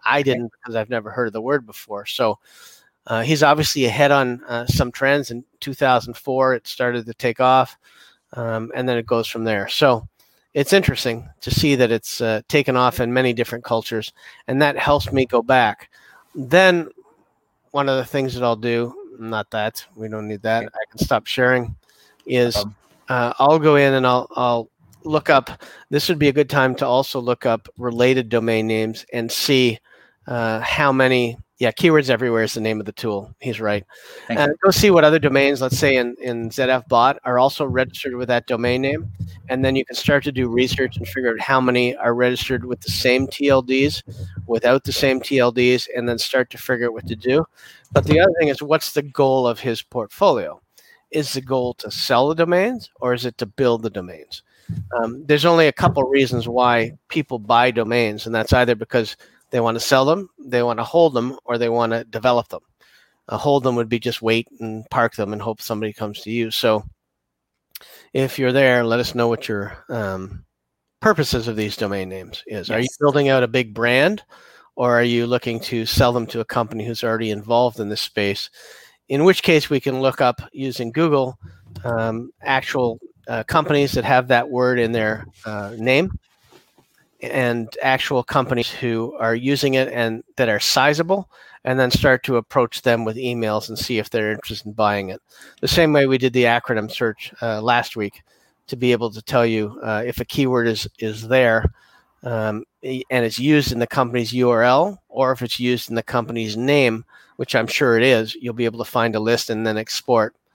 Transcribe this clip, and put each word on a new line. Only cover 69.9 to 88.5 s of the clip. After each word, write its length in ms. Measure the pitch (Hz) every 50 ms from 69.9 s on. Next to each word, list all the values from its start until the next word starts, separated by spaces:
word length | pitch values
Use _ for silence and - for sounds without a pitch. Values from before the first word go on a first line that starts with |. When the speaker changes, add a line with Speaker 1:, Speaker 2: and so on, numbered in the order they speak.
| 127 117 104 98 95 92 95 98 98 - - _ _ _ _ _ _ _ _ _ _ -
Speaker 1:
purposes 460 | - 214 208 - 143 - - 123 110
of 80 | 117 110
these 220 | 107 107 101 -
domain 320 | - 110 98 101 98 95 92
names 340 | 95 92 90 85 - - - -
is. 200 | 107 101 87 -
Are 120 | 110 113
you 80 | 123 127
Speaker 2:
Yes. 80 | - -
Speaker 1:
building 300 | 147 143 135 147 139 135
out 160 | 135 131 123
a 40 | 113
big 240 | 117 127 123 110
brand, 520 | 101 113 117 120 123 131 147 185 214 202 - _ - - - - - - _ _ -
or 240 | - 123 123 120 117
are 60 | 120
you 220 | 120 120 117 120 120
looking 320 | 123 120 - 123 113 113
to 260 | - - 120 117 110
sell 260 | - - - 135 123
them 140 | 123 123 113
to 140 | - - 117
a 40 | 110
company 400 | - - 127 117 110 113 110 107
who's 200 | 120 117 - -
already 260 | 117 113 110 113 110
involved 480 | 104 104 104 110 117 120 123 120 - 117
in 100 | 107 101
this 120 | 104 -
space? 480 | - - - 110 101 101 98 - - - _ - - - - - - - _ _ _ -
In 140 | 135 139
which 220 | 160 190 180 - -
case, 260 | - 165 151 - -
we 80 | 147 131
can 220 | - 139 127 131
look 200 | 135 135 127 -
up 220 | 139 123 120 - - -
using 380 | - 147 135 131 120 - 120 117
Google, 480 | 117 156 170 160 147 135 131 131 143 - - - - - _ - - - -
um, 480 | 120 117 113 113 113 110 113 123 - - -
actual, 560 | - 139 135 131 131 - - 135 123 120 113 - - - _ _ - -
uh, 160 | 117 110 110
companies 480 | - - 160 151 - 147 143 143 135
that 120 | - 135 117
have 220 | - 135 127 123
that 240 | 127 127 117 120 -
word 300 | 127 123 123 123 127 123
in 100 | 117 113
their, 340 | 117 113 110 107 110 107 - - - _ -
uh, 260 | 110 107 104 101 101 - 110
name, 320 | 113 127 131 143 185 190 - - _ _ _ _ _ _ _ - _ _ _ _ _ _ _ _ _ _ _ -
and 460 | - 123 139 139 127 120 120 120 113 110 - -
actual 400 | - 135 131 127 - - 143 127 120
companies 440 | - - 147 123 -